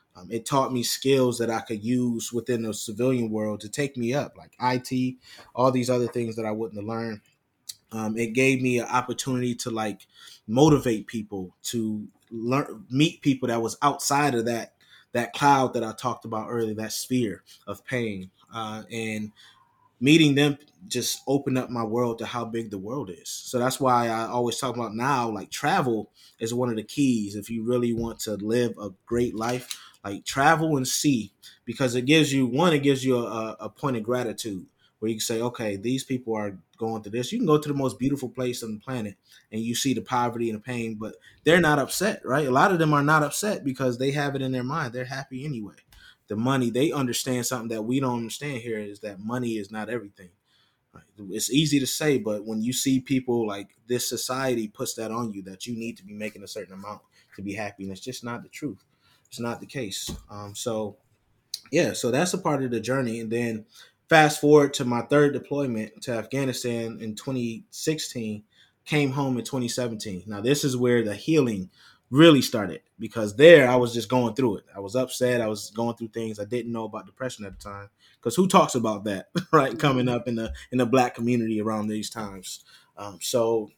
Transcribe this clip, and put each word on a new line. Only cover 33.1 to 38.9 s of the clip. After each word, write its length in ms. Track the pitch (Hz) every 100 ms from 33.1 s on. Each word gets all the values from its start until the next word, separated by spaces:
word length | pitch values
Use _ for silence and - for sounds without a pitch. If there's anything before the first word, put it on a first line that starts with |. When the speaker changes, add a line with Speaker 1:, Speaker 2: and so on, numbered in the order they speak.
| 123
Speaker 1:
a, 380 | 113 113 110 107
a 80 | 107
point 260 | - 143 123
of 60 |
gratitude 640 | 107 123 127 - 113 95 80 _ _ _
where 120 | 107
you 60 | 110
can 40 |
say, 220 | - 113
"Okay, 340 | 120 120 110 98
these 280 | 113 131
people 300 | - 127 127
are 220 | 110 104 92 _ _
going 240 | 113 110
through 100 | 104
this." 180 | 113 123
You 60 | 226
can 80 | 196
go 120 | 151
to 100 | 147
the 60 |
most 240 | 139 135 -
beautiful 320 | 131 143 123
place 320 | - 127 120
on 120 | 113
the 60 | 107
planet 360 | -